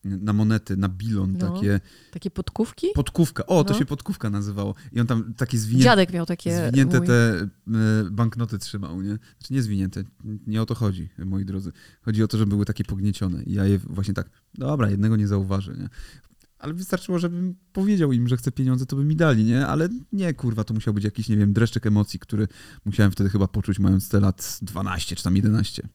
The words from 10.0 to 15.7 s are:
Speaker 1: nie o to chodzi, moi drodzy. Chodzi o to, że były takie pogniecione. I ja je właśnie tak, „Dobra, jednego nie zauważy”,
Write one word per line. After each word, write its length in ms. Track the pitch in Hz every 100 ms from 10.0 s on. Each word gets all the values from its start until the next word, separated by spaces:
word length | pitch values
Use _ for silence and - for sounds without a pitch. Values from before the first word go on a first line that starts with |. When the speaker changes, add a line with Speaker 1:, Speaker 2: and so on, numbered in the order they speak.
| 98 _ 107 107 -
Speaker 1:
nie 160 | 107
o 40 | 110
to 80 |
chodzi, 340 | 113 107 92 82 -
moi 260 | 95 95
drodzy. 280 | 95 95 95 - - _
Chodzi 200 | - 107
o 60 | 110
to, 100 | 107
że 80 | 107
były 180 | 101
takie 200 | 104 107
pogniecione. 580 | 110 98 101 95 95 82
I 100 | -
ja 120 | 98 98
je 120 | 98
właśnie 360 | 98 95 98
tak, 160 | 95 - _ _
„Dobra, 360 | - 131 147 107
jednego 260 | 98 107 110
nie 100 | 101
zauważy”, 480 | 101 95 98 98